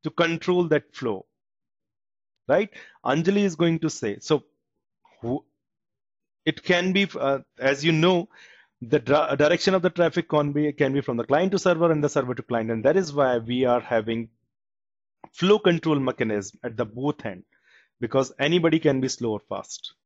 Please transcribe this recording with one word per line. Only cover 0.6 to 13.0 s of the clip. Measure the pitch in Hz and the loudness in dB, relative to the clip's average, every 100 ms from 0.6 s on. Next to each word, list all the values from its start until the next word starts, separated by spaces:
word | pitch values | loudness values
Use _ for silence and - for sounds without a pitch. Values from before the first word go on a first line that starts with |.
| 170 | 2
that | 151 _ | 0 _
flow, | - 123 98 - _ _ _ _ _ _ _ _ _ _ _ - | -8 -6 -6 -10 _ _ _ _ _ _ _ _ _ _ _ 0
right? | 156 214 - - _ | 0 0 -10 -20 _
Anjali | 123 147 170 202 | -2 0 2 2
is | 202 156 | 0 0
going | 170 165 | 0 0
to | 156 | -2
say, | - 113 101 | -4 -6 -6
so | - 151 _ _ _ _ _ _ _ _ | -2 -2 _ _ _ _ _ _ _ _
who, | 117 135 _ _ _ _ _ _ _ _ _ _ | -6 -6 _ _ _ _ _ _ _ _ _ _
it | 160 - | -6 -6
can | - 175 185 | 0 0 2
be, | 190 196 - | 0 0 -2
uh, | 135 139 - - | -2 -2 -6 -2
as | 131 139 | 0 2
you | 156 | 2
know, | 160 175 180 - - - - _ _ | 4 4 2 -2 -16 -20 -20 _ _
the | 117 143 | -2 -2
dra-, | 123 147 151 139 | 2 2 2 2
direction | 151 175 - | 2 4 2
of | 190 | 0
the | 175 | 0
traffic | - 165 - - | 0 0 0 -2
can | 151 143 | 0 0
be, | 143 151 | -2 -2
can | 147 139 | 0 0
be | 139 | 0
from | 135 117 | -2 -6
the | |
client | 117 143 185 | 0 2 2
to | 190 | 0
server | 185 165 170 | 0 2 2
and | 156 | 2
the | 147 | 0
server | 147 123 | 0 -2
to | 120 | -8
client. | - 117 113 | -4 -4 -2
And | 113 | 0
that | 127 | 2
is | 180 | 2